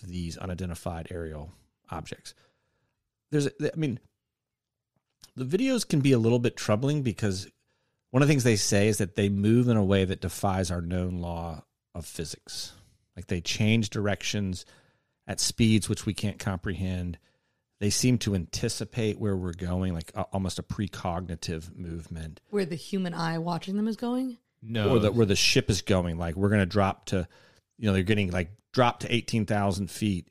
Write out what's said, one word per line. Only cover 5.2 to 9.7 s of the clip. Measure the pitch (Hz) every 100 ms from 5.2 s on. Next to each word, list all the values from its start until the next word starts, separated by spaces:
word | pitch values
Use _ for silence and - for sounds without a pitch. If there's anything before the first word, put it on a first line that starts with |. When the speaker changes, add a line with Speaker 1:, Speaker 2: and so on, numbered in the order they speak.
| - -
Speaker 1:
the | 127
videos | 180 269 254 -
can | 156
be | 135
a | 127
little | 113 120
bit | 120 -
troubling | - 107 135 151
because | 127 98 104 92 92 _ _ _ _ _ _
one | 127
of | 143
the |
things | 147
they | 120 107
say | - 104 104
is | 107
that | 95 -
they | 101
move | 101 104 117
in | 123